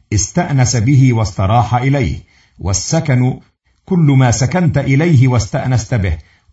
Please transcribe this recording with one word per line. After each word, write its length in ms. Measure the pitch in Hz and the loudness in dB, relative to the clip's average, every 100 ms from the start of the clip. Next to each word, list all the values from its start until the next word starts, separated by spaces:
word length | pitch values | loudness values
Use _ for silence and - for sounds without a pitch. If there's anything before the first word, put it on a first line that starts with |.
| _ | _
استأنس 640 | 104 - - 175 139 123 123 | -6 -4 -4 -2 0 0 0
به 380 | 113 139 131 | 2 4 4
واستراح 640 | 113 101 - 98 117 117 123 | 2 -2 -2 0 0 0 -2
إليه. 440 | 135 139 95 - - _ _ - | -2 -2 -2 -6 -12 _ _ -12
والسكن 800 | 92 98 - 160 160 123 127 - - _ _ _ - | -6 -6 -2 -2 0 0 0 -4 -12 _ _ _ -4
كل 300 | 180 147 135 | 0 2 4
ما 140 | 127 | 2
سكنت 460 | 113 131 185 170 147 | 2 -2 0 0 0
إليه 500 | 135 135 175 143 131 | 0 0 2 4 2
واستأنست 640 | 123 104 143 127 127 110 | 0 -2 -6 -2 -4 -2
به. 240 | 120 92 80 - _ _ | -4 -2 -6 -10 _ _